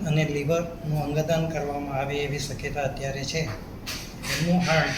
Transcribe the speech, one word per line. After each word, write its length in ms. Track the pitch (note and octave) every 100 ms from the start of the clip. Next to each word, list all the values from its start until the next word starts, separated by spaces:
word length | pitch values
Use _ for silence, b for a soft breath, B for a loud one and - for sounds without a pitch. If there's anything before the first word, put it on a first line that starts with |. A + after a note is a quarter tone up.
| E3
અને 180 | D3+
લિવરનું 760 | D3+ D3 C#3+ E3 F3 - D#3 D3+
અંગદાન 460 | C#3+ D3 D#3 D#3+ D#3+
કરવામાં 500 | D#3 C#3+ C#3+ C#3+ C#3
આવે 180 | C#3 C#3+
એવી 220 | C#3+ C#3+
શક્યતા 440 | - C3 C#3+ C#3+
અત્યારે 420 | C3+ - C#3 C3+
છે. 160 | C3 D#3+
એમનું 1200 | D#3 G2+ - - - - - - - - E3+ F3
હાર્ટ 300 | E3 D#3+ -